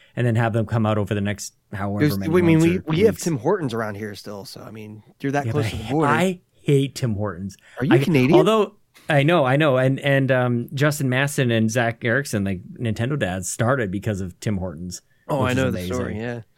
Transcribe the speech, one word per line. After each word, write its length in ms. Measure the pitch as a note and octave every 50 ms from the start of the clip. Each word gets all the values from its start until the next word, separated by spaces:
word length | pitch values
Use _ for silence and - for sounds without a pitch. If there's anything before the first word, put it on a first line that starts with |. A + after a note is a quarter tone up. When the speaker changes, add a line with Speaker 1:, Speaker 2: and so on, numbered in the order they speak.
| _ _ -
Speaker 1:
and 120 | - A#2+
then 80 | B2 A2
have 180 | A2 A#2+ A#2 G#2+
them 140 | A#2 A2
come 180 | G2+ - B2 G#2+
out 140 | G#2+ A2 G#2
over 160 | G#2 F#2+ A2+
the 60 | G#2
next 340 | G2+ G#2 G#2 G2+ - - _ _ _ - -
however 280 | G2+ G2 G2+ G2+ G2+
Speaker 2:
There's, 180 | D3 D3+ - -
Speaker 1:
many 120 | F#3+ D#3+ D#3+
Speaker 2:
we, 100 | F3+ F3
I 20 |
mean, 140 | E3+ D#3+ D#3+
Speaker 1:
months 80 | D#3+ E3
Speaker 2:
we, 80 | F3 F#3
Speaker 1:
or 40 | -
Speaker 2:
we 140 | - D#3 D#3+ G#3
have 100 | A3 E3
Speaker 1:
weeks. 100 | - -
Speaker 2:
Tim 140 | F3+ E3 A#2+
Hortons 340 | G#2+ D3+ G3+ G3 E3 B2+ A2
around 200 | A2+ A2+ G#2+ G2+
here 200 | G2+ G#2+ G#2 G#2
still, 300 | - - G#2+ G#2 G2+ F#2+
so, 160 | - - -
I 100 | - - G#2+
mean, 300 | A2 G#2+ G#2+ G#2+ G#2+ - _ - _
you're 120 | - C#3 C3
that 140 | C#3+ C#3
Speaker 1:
Yeah, 60 | A#2 A2+
Speaker 2:
close 120 | - A2
Speaker 1:
but 40 | G#2+
Speaker 2:
to 60 | -
the 80 | - A2
Speaker 1:
I, 60 | G#2+
Speaker 2:
border. 220 | C3 D#3 D#3 C#3+ D3
Speaker 1:
I 280 | D#3 F3 F#3+ F3+ F3+ _ _ _ _ -
hate 320 | - D3 C#3 C#3 C#3 -
Tim 180 | - - A#2+ G#2+
Hortons. 420 | G2 G#2 G#2 F2+ E2 G2 G2 - - _ - - -
Speaker 2:
Are 60 | B2+
you 80 | - -
Speaker 1:
I, 40 | -
Speaker 2:
Canadian? 360 | C#3 - E3 C3+ B2+ C3 F3 E4+
Speaker 1:
although, 360 | F#3 G3 A3 A3 G3+ - - _ _ _ _ - _ -
I 140 | D#3+ C#3+ C#3
know, 220 | D3+ F3 E3+ C#3
I 100 | B2+ C3
know, 200 | C#3+ D#3+ D3+ B2+
and, 240 | B2+ B2+ C3 C3+ C3+
and, 320 | - C#3+ C#3 C#3 C3+ B2+ C3
um, 360 | B2+ B2 B2 B2 A#2+ A#2+ - -
Justin 340 | C3 C#3+ D3+ D3 - C#3 C3
Masson 440 | B2+ B2+ C#3 C#3+ - - C3+ A#2+ A#2
and 180 | A2+ A2 A2
Zach 340 | G#2+ B2+ A#2 A#2 A#2 - -
Erickson, 380 | A#2+ A2+ C3+ C#3 - - G#2+ G2
like, 200 | G2 G2 F2+ - - - -
Nintendo 360 | B2+ A2+ G#2 G2+ A#2 C3 D3+
dads, 320 | C#3+ A#2 F#2 F2+ F#2+ F2+ -
started 440 | - - A2+ A2+ C3+ C3+ A2+ F#2+ F2+
because 280 | G#2 G2 A2+ G#2+ F#2
of 180 | G2 F2+ F2 -
Tim 160 | - A#2 G#2+
Hortons, 440 | F#2+ F2+ F#2 D#2+ D2+ F2+ F2+ F2 - _ _ _ _ _ -
Speaker 2:
Oh, 140 | D#3 C#3 C3
Speaker 1:
which 60 | B2+
Speaker 2:
I 20 | B2+
Speaker 1:
is 40 |
Speaker 2:
know 60 | B2+ C3
the 40 | B2+ A#2+ F2+
Speaker 1:
amazing. 160 | F2+ F2+ B2
Speaker 2:
story, 220 | B2+ B2 B2 G2+ G#2
yeah. 220 | A2+ B2 A#2+ A#2 G#2 _ _